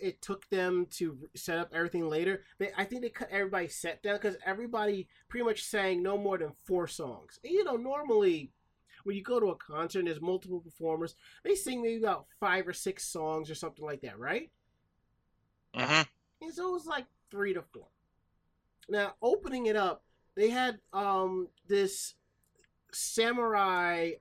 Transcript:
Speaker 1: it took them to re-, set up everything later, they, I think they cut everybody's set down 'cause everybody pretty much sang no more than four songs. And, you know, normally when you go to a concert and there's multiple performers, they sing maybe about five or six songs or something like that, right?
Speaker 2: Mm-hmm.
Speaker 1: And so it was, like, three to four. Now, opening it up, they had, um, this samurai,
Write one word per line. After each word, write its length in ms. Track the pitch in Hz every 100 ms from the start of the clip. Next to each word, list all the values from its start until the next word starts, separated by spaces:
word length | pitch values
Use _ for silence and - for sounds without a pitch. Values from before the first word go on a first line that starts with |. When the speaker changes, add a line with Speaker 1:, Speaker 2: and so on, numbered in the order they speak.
Speaker 1:
it 180 | 190 -
took 280 | - 196 -
them 380 | 190 180 180 180
to 200 | - 165
re-, 160 | 131 151 -
set 220 | - 170
up 120 | 165
everything 360 | 160 170 175 165
later, 340 | 151 180 190 - -
they, 140 | 196 -
I 80 |
think 180 | 196 247
they 80 | 240
cut 180 | - 233
everybody's 460 | 196 190 190 170 -
set 260 | 170 156
down 160 | 208 208
'cause 180 | 208 185
everybody 640 | 180 196 240 233 214 196 185 - -
pretty 160 | 240
much 180 | 233 214
sang 400 | - 214 190 180
no 160 | 185 202
more 200 | 202 185
than 160 | 151 -
four 240 | - 180 160
songs. 500 | - 139 110 - -
And, 80 | 233
you 100 | 370
know, 140 | 349 240
normally 760 | 254 285 294 214 196 160 135 _ _ _ _ -
when 100 | 202
you 80 | 202
go 160 | 190 247
to 120 | 208
a 60 | 165
concert 440 | - 151 165 190
and 80 | 170
there's 120 | 151
multiple 400 | 170 185 185 180
performers, 540 | 170 - 165 160 165 - - -
they 100 | -
sing 280 | 392 - 247
maybe 200 | 233 226
about 240 | 220 170 - -
five 260 | 202 185 175
or 60 |
six 320 | 170 190 190
songs 440 | - 170 156 156 151
or 60 |
something 300 | 156 165 139
like 160 | 151 139
that, 180 | 127 101
right? 320 | 123 226 330 _ _ _ _ _ _ _ _ _ _ _ _ 120
Speaker 2:
Mm-hmm. 260 | 131 156 151 _ _ _
Speaker 1:
And 140 | 320
so 140 | 339 359
it 40 |
was, 140 | 359 320
like, 200 | 294 254 _ _
three 240 | 202 202
to 80 | 175
four. 260 | - - - _ _ _ _ _ _ _ _ _ -
Now, 260 | 208 202 -
opening 420 | 233 415 - 254 226
it 100 | 214
up, 280 | 190 165 _ _ _
they 160 | - 220
had, 280 | 247 254 214 _
um, 560 | 196 202 190 190 185 180 _ -
this 480 | 202 - - - - _ _ _ _ _ _ _
samurai, 1200 | - - - 226 247 226 208 196 180 175 170 170 160